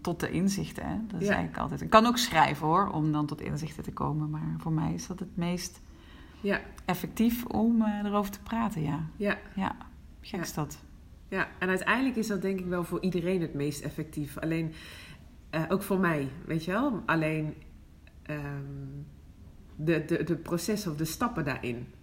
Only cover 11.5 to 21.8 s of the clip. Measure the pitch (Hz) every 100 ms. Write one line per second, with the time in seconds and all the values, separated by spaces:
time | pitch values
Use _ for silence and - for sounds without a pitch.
11.5 | - 185 185 - 226 269 226 214 202 190
12.5 | 190 180 180 170 180 185 180 170 190 165
13.5 | 143 143 143 - - 156 - 143 - 160
14.5 | 165 165 160 - - - - - - -
15.5 | 156 156 196 196 190 185 156 139 147 -
16.5 | 160 160 190 285 214 - 160 156 156 156
17.5 | - - - - - - - - 151 143
18.5 | 143 139 139 139 143 147 - - - -
19.5 | - - - 156 160 151 170 160 165 -
20.5 | 170 - 214 185 147 156 - 240 202 147
21.5 | 127 - 117